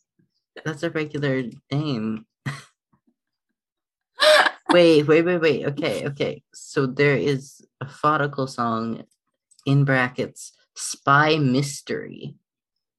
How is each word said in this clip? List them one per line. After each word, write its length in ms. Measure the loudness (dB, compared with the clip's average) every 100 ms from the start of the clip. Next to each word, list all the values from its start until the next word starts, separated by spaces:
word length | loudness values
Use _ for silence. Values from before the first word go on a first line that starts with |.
| _ _ _ _ _ -14
that's 180 | -10 -6
a 60 | -6
regular 520 | -4 -6 -4 -2 -2 -6 -12 _
name. 540 | -4 -2 -4 -4 -8 -12 _ -10
<laughs> 80 | -10 -14 _ _ _ _ _ _ _ _ _ _ _ _ _ _ 0 4 6 4 -2 2
Wait, 360 | 6 8 6 6
wait, 160 | 4
wait, 140 | 4 2
wait. 280 | 2 0 -2
Okay, 400 | -4 -4 -4 -6
okay. 360 | -6 -6 -6 _
So 320 | -20 -8 -4 -2
there 280 | 2 2
is 460 | 2 0 -2 -6 -20 _ -16
a 20 |
Fautical 640 | -14 -2 0 0 -2 -4 -6
song, 560 | -4 -4 -4 -4 -8 -12 _ _ _ _ _ 0
in 180 | 2
brackets, 720 | 4 2 0 -4 -8 -10 -20 _ _
Spy 640 | -14 -12 -12 -6 -2 0 2
Mystery. 1000 | 0 0 -2 -8 -10 -10 -12 -16 -16 -18 _ _ _ _ _